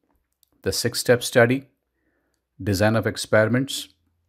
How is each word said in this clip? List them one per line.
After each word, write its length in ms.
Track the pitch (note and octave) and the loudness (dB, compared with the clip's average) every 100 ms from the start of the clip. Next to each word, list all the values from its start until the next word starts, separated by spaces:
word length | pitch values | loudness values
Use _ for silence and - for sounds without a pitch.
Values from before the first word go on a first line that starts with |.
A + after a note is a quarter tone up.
| _ _ _ _ _ _ | _ _ _ _ _ _
the 100 | G2 | -6
six-step 500 | - A#2 - - A#2+ | -4 -4 -2 0 0
study, 440 | - B2+ A#2 C3+ - _ _ _ _ _ _ _ _ - | 2 2 2 2 -6 _ _ _ _ _ _ _ _ -10
design 340 | F#2+ F#2+ G#2+ A2 | -4 0 2 2
of 100 | G#2 | -2
experiments, 840 | - - G#2+ A2 B2 C3+ - - _ _ _ | -6 0 2 4 0 -4 -8 -14 _ _ _